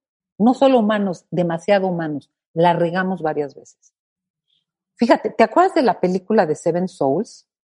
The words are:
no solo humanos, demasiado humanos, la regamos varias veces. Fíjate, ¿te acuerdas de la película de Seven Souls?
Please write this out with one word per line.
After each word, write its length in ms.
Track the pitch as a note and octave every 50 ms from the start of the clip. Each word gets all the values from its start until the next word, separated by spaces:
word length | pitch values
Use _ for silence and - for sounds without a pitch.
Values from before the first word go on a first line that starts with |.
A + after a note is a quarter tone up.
| _ _ _ _ _ _ _ -
no 160 | G3 A#3 B3+
solo 240 | - C#4 C4+ C4+ B3
humanos, 480 | G#3+ G#3 A3 G#3 G3+ G3 E3+ - _ _
demasiado 560 | - E3 F3 E3+ E3 E3 - - G3+ G3+ F#3+ F#3+
humanos, 420 | F3+ E3+ E3 D#3 D3+ C#3 - _ _ _ _ _ -
la 180 | D#3+ E3 F3 E3+
regamos 480 | E3+ E3+ E3+ E3 F#3 F#3 F#3 F#3 E3+ D#3+
varias 320 | D#3 D3+ D3 D3 C#3 C3+
veces. 400 | - - - _ _ _ _ _ _ _ _ _ _ _ _ _ _ _ _ _ _ _ _ _ _ _ _ _
Fíjate, 340 | _ A#3 A3+ E4+ A#3+ - G#3+
¿te 140 | - - A3+
acuerdas 300 | G#3+ - E4 F4+ F#4+ -
de 80 | E4 C#4
la 180 | A3 E3+ -
película 460 | - F#3 F#3 F#3+ - - G#3+ A3 F#3+
de 80 | D#3 D3+
Seven 340 | - - F3 D#3+ F3 F3+ F#3
Souls? 580 | - - D3 C3+ C3+ E3+ A3+ - - - _ _ _ _ _